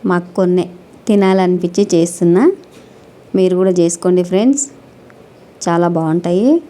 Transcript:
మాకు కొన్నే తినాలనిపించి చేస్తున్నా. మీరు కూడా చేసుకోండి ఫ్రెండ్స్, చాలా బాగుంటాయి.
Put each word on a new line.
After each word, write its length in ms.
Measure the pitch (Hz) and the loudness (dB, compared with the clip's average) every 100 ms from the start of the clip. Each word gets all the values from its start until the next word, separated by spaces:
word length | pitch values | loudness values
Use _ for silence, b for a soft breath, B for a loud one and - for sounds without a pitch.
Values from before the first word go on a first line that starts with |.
| 208 | -2
మాకు 180 | 175 175 - | -4 -4 -2
కొన్నే 260 | 185 180 - - - - - | 0 0 -2 -10 -20 -16 -2
తినాలనిపించి 720 | 208 190 190 180 180 175 180 202 | 0 2 2 0 0 -2 -2 0
చేస్తున్నా. 500 | 170 170 - 175 175 294 392 B B B B B - - 190 | 0 -2 0 2 4 2 0 B B B B B -20 -6 0
మీరు 160 | 185 180 | 0 2
కూడా 120 | 190 180 | 0 2
చేసుకోండి 420 | 170 170 185 180 180 | 0 0 0 0 0
ఫ్రెండ్స్, 340 | 185 233 277 - - - - - - - - - - - | 0 0 0 -4 -12 -20 -20 -20 -20 -20 -20 -20 -10 -4
చాలా 220 | 170 175 170 | 0 0 -2
బాగుంటాయి. 520 | 160 165 175 180 240 330 - | -2 -2 -2 0 2 0 -4